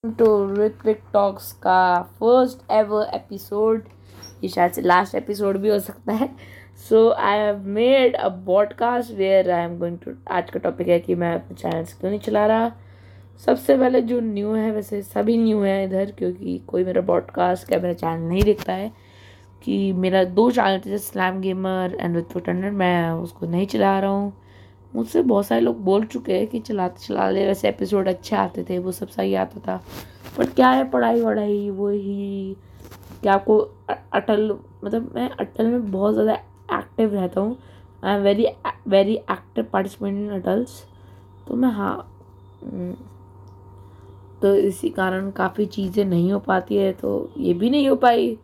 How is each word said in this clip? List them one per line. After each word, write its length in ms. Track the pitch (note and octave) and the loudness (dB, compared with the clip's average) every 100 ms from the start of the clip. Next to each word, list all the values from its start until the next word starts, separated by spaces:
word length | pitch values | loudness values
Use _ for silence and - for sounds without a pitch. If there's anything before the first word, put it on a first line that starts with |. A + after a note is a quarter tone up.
to 220 | A3+ A3 A3+ G#3 G3 | -8 4 4 6 2
Ritwik 440 | G3+ G#3 G#3 A3 G#3+ - G#3 | 0 0 0 -2 -2 0 2
Talks 360 | G3+ G3 - | 2 -2 -16
का 560 | - F#3+ F#3 F#3 F3 F3+ - | -4 2 4 4 2 -2 -2
first 360 | A3+ B3+ B3+ B3+ - | 4 4 4 -2 0
ever 320 | G#3+ G#3 G#3+ G#3+ | 0 2 0 -2
episode। 680 | G3+ - G3 - G#3 A3 A3 - - - - - - | -6 -10 -16 -8 -2 0 0 -4 -20 -20 -20 -20 -10
ये 60 | F#3 | -6
शायद 240 | F3+ F3+ | 0 0
से 100 | - | 2
लास्ट 320 | F3+ F3+ G3 | 4 4 4
एपिसोड 420 | - - G#3 G3+ G3 | -6 -6 -4 -2 0
भी 120 | G#3 | 0
हो 100 | G#3 | 0
सकता 340 | F#3+ - - | -2 -10 -6
है। 240 | A3 C4+ - - - - - - | -2 -2 -6 -20 -20 -20 -20 2
So, 240 | A3 A3+ | 4 6
I 220 | - G3+ | 4 0
have 340 | G#3 G#3 G3+ G3 G#3 | 2 0 -2 -4 0
made 380 | A#3+ C4+ B3+ - | 4 4 4 2
a 80 | G3 F#3 F#3 | -4 -4 0
podcast 580 | F#3+ G#3 - A#3 A#3+ A#3 | 2 2 0 -2 -2 -4
where 380 | G#3 F#3+ F#3+ | -2 2 4
I 240 | F#3 F3 E3+ | 4 0 -2
am 140 | E3+ | -4
going 220 | E3+ F3 | -6 -6
to, 100 | - - - | -12 -14 -6
आज 200 | F3+ F3 | -6 -4
का 80 | - | -4
टॉपिक 300 | F3+ - F3 | -4 -4 2
है 120 | E3+ | 2
कि 140 | E3+ | 2
मैं 200 | F3 E3+ | -2 0
अपने 200 | E3+ - | -4 -8
चैनल 300 | F3+ F3 E3 | -10 -6 -6
से 120 | E3 - | -6 -8
क्यों 100 | F#3 | -6
नहीं 100 | G#3 | -4
चला 260 | G#3+ G#3 G#3+ | -2 2 2
रहा। 260 | A3 A#3 - - - - - - - - | 2 0 -6 -20 -20 -20 -20 -20 -4 0
सबसे 320 | C4 - C4+ | 0 4 4
पहले 240 | B3+ B3+ | 4 2
जो 180 | A#3 B3 | 2 -2
न्यू 320 | A3+ G3+ G#3 | -2 -4 -2
है, 180 | A3 A3 | 0 0
वैसे 320 | G#3+ G3+ G3+ | -4 -6 -8
सभी 340 | G3 G#3 G#3+ A#3 | -6 -2 2 2
न्यू 240 | A3+ G#3+ | 4 2
हैं 260 | G3 G3 F#3+ | 2 0 0
इधर, 240 | F#3+ G3 | -2 -4
क्योंकि 480 | - F3+ F3+ F3+ F#3 | -4 -6 -4 -8 -8
कोई 260 | - F3+ | -4 -2
मेरा 180 | F#3 F#3 | 0 0
पॉडकास्ट 680 | F3+ F3 - - F3+ F3+ - | 2 0 0 0 0 0 0
या 60 | F#3+ | -2
मेरा 160 | F3+ | 0
चैनल 340 | E3+ E3 E3 E3 | -2 -4 -4 -2
नहीं 140 | F3+ | 2
देखता 300 | G#3 G3+ - | 2 2 -2
है, 200 | F#3 G#3+ - - - - - - - | -6 -8 -12 -20 -20 -20 -20 -20 -12
कि 300 | - G3 G3 | -4 -2 0
मेरा 320 | F3+ F#3 F#3+ | 0 2 2
दो 260 | F3+ F#3 A#3+ | 4 4 4
चैनल 280 | A#3+ G3 F#3+ | 4 2 0
थे, 200 | G3 G3+ | -4 -8
Slam 420 | G3+ G3 F#3 F#3+ | -6 -2 -2 -2
Gamer 480 | F#3+ F#3 F#3+ F#3 F#3 | -4 -2 -2 -2 -2
and 220 | F#3+ F3 | -4 -2
Ritwik 320 | E3+ E3+ F3+ | -2 -4 -8
Tandon, 300 | F3 F3+ G3 | -4 -4 -4
मैं 380 | G3+ F3+ F3 E3 | 0 2 2 0
उसको 360 | E3 E3+ - E3+ | -2 -6 -8 -4
नहीं 200 | F3 G3 | -2 -2
चला 320 | - G3 G3 | 2 2 2
रहा 120 | G3 | 0
हूँ। 220 | G3 G3+ - - - - - - | -2 -4 -10 -20 -20 -20 -20 -10
मुझसे 280 | A#3 A3+ E4+ | -6 -2 0
बहुत 240 | C4+ G3+ G3+ | 4 2 2
सारे 140 | A3+ | 2
लोग 240 | C#4+ A#3 | 2 0
बोल 200 | F#3+ G3 | 0 0
चुके 340 | A3 C4 - F#3 | 0 -6 -4 -2
हैं 80 | G#3+ | -2
कि 120 | A#3 | -6
चलाते 480 | A3 G#3 F3+ - - | -6 -4 -4 -6 -8
चला 240 | G3+ G3 | -2 0
ले, 160 | F#3+ F#3+ | 0 0
वैसे 220 | F#3+ G#3 | 0 -2
एपिसोड 400 | G3 F#3+ G3+ F#3+ | -2 -2 0 0
अच्छे 280 | F#3 - G3+ | -4 -4 -2
आते 280 | F#3+ F#3 | -2 -4
थे, 140 | F3+ F3+ | -6 -6
वो 140 | F#3 | -6
सब 160 | F3+ F#3+ | -8 -10
सही 260 | - F#3+ | -4 -2
आता 260 | - F#3+ G3 | -2 -4 -6
था। 220 | F#3+ F#3 - - - - - - | -8 -8 -10 -18 -18 -20 -12 -4
But 180 | - | -2
क्या 160 | - B3+ | 4 4
है, 200 | C4 C4 | 4 0
पढ़ाई 300 | B3+ A#3 A#3 | 0 2 2
वढ़ाई 500 | A3+ G#3+ G#3 G#3 G3+ | 2 0 0 -2 -2
वही, 840 | F#3+ G3+ G3+ G3 G3+ G3+ G3 F#3+ G3 - - - - - - | -4 -2 -2 -4 -6 -6 -8 -8 -12 -16 -20 -20 -20 -20 -4
क्या 120 | G3+ | 2
आपको 240 | G3 G3 G#3+ | 2 4 2
अ-, 440 | - - - - - | 2 -8 -8 -8 -2
अटल, 460 | - - G#3 G#3+ G#3 - - | -2 0 0 0 -4 -10 -12
मतलब, 280 | G3+ A3+ A#3+ | -6 -4 -6
मैं 160 | A#3 B3 | -6 -6
अटल 360 | - - - A3+ | -6 -8 -2 0
में 240 | B3 G#3+ | 0 -2
बहुत 240 | F#3+ G3+ | 0 0
ज़्यादा 180 | G#3+ G#3+ G#3+ - - - - | 2 2 0 -6 -20 -6 -6
एक्टिव 360 | - - A3 | -6 -2 0
रहता 260 | G3+ F3+ F#3 | 0 -2 -2
हूँ। 180 | G#3 B3+ - - - - | -4 -6 -16 -20 -20 -6
I 40 | F#3+ | -2
am 140 | G3+ | 2
very, 240 | G3 G3+ - - - - - | 2 4 2 0 -10 -8 2
very 280 | G3 G3 A3+ - | 4 4 0 -2
active 360 | F#3+ - - A3+ | -6 -4 -6 -2
participant 520 | G3 F#3+ - G3+ G3+ G#3 | -2 -4 -6 -6 -6 -6
in 40 | |
अटल्स। 540 | G3 F3+ G3+ B3+ - - - - - - - - | -4 -2 -2 -2 -12 -20 -20 -20 -20 -20 -20 -8
तो 60 | |
मैं, 140 | A#3+ B3+ | 0 0
हाँ, 560 | G#3 G3 - - - - - - - | 0 -4 -6 -12 -20 -20 -20 -20 -18
हम्म, 300 | - F#3+ F3+ - - - - - - - - - - - - - - - | -12 -10 -10 -10 -16 -20 -20 -20 -20 -20 -20 -20 -20 -20 -20 -20 -20 0
तो 120 | G3+ | 2
इसी 360 | G3+ G3 F3+ E3+ | 4 2 -2 -6
कारण 400 | - F#3 F#3 G3 | -2 -2 -2 -6
काफ़ी 360 | G3 F#3+ - G3+ | -4 -4 -2 -4
चीज़ें 380 | - F#3+ G3+ | -4 -4 -2
नहीं 280 | G3 E3+ F3+ | 0 2 2
हो 60 | G3+ | 0
पाती 380 | - F#3 F3+ G3+ | 0 -2 0 0
है, 160 | F#3+ | 0
तो 400 | F#3 - G3+ - - | -2 -4 -4 -6 -4
ये 160 | F3+ | 0
भी 160 | F3 A3+ | 2 2
नहीं 180 | C#4+ C4+ | 2 2
हो 80 | C4 | 4
पाई। 420 | B3+ A#3 A#3+ A3 | 4 4 0 -4